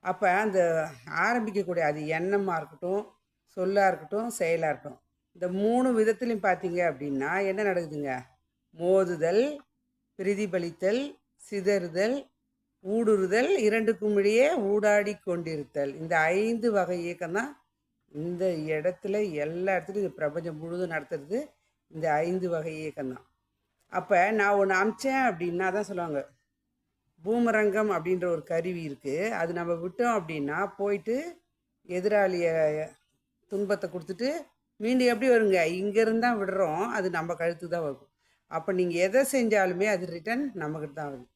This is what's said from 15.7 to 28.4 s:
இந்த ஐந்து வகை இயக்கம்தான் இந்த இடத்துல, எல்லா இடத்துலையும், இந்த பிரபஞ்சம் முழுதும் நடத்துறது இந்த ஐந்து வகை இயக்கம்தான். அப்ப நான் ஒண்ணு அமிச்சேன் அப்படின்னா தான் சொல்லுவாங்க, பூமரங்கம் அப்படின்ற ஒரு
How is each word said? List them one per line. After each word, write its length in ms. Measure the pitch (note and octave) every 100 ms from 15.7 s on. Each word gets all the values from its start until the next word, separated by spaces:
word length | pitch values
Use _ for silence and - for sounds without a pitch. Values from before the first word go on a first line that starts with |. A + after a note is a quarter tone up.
| D3+ C#3 C#3
இந்த 220 | D#3+ E3+
ஐந்து 520 | D#3 F#3 A3 A#3 A#3
வகை 280 | G3+ F3 F3+
இயக்கம்தான் 520 | E3+ E3+ E3+ F#3+ C4 D4 _ _ _ _ _
இந்த 340 | D3 E3 F3 F#3 E3 D#3
இடத்துல, 680 | D#3 E3 F3+ G3+ G3+ G#3
எல்லா 420 | D3+ D3 E3+ F#3 F#3
இடத்துலையும், 300 | D#3+ G3 F#3+
இந்த 100 | -
பிரபஞ்சம் 420 | D3+ D#3 E3 D3+
முழுதும் 340 | E3 F3 F3+
நடத்துறது 480 | D#3+ C#3+ D#3+ C#3+ G#3+ D4 _ _ _ _
இந்த 220 | D#3+ D#3+
ஐந்து 360 | D3+ E3+ F#3 F3+
வகை 240 | E3 D#3+ D#3
இயக்கம்தான். 520 | D#3 C#3+ C3 B2+ _ _ _ _ _ _ _
அப்ப 400 | F#3 F3+ F#3 F#3+
நான் 260 | A3 G3+ G3+
ஒண்ணு 160 | G3
அமிச்சேன் 500 | F#3 G#3 A3 C4+ C4+
அப்படின்னா 480 | B3+ F3 F3 E3+ F#3+
தான் 120 | F#3+
சொல்லுவாங்க, 520 | G3+ F#3 E3+ D3 - _ _ _ _ _ _ _ _ _
பூமரங்கம் 720 | E3 A#3 A#3 G#3+ G#3 G3 G#3+
அப்படின்ற 340 | F3+ E3 F#3 F3+
ஒரு 180 | E3